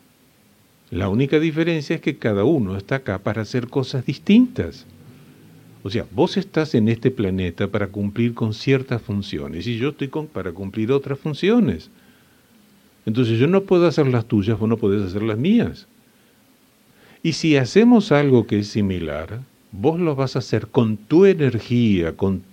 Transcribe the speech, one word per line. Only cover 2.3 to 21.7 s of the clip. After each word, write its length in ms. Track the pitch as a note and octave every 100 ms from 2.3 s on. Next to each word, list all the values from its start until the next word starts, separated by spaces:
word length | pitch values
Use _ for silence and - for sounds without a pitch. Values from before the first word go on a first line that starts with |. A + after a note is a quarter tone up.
| G2+
uno 320 | A2+ D#3+ F#2 F#2+
está 200 | F#2+ C3+
acá 220 | - F#2
para 240 | A2+ A2
hacer 240 | G#2 B2+ B2
cosas 360 | C#3+ C3 C3+ -
distintas. 800 | C3 - A3 B3 - E2+ - - - - - - - - - - -
O 60 | G2+
sea, 160 | G#2 -
vos 240 | G2 F#3 G3+
estás 400 | - D#3+ D3+ -
en 140 | A2
este 220 | A2+ C3
planeta 560 | - G2 F#2+ F2+ - G2+
para 180 | G#2 G2
cumplir 460 | G#2 G2+ A#2 A#2+
con 200 | A#2 A2
ciertas 480 | A2 C3+ C3+ C3 A#2
funciones 640 | - G2+ G2 D#2+ C#2+ D#2+ G2+
y 100 | A2+
yo 120 | C#3
estoy 200 | D3 C3+
con, 180 | D#3 D3+
para 240 | G2 F#2
cumplir 400 | E2+ G2 G#2 A2
otras 260 | C#3 C3+ C3+
funciones. 720 | D#3 C#3+ F#3 A#3+ D#3+ - - _ _ _ _ _ _ _ _ _ _ _ -
Entonces 340 | A2 A2+ A2+
yo 80 | C#3+
no 140 | G3
puedo 260 | G3 F3+ E3+
hacer 180 | D3 C3+
las 180 | A#2+ -
tuyas, 340 | G#2+ G2 G#2+
vos 80 | A2
no 80 | A2
podés 260 | G#2 G#2
hacer 200 | F#2+ G2+
las 140 | A2 G#2+
mías. 500 | D#3+ A#3 C3+ A2+ - _ _ _ _ _ _ _ _ _ _ _ - -
Y 100 | D#3+
si 220 | - D#3+ C#3+
hacemos 560 | B2 G3 A#3 A#3 -
algo 340 | D3 C#3+ B2 G#2+
que 140 | G#2
es 80 | G#2
similar, 720 | A2 G2 F2+ D#2+ C#2+ E2 A2+ C3 _ _
vos 260 | G2 B2+ E3
lo 180 | E3+ C3+
vas 180 | C3 C3+
a 40 |
hacer 280 | - A2 -
con 300 | C#3 A2 G#2+
tu 260 | - D#3+ G3
energía, 920 | E3+ C3+ A2+ -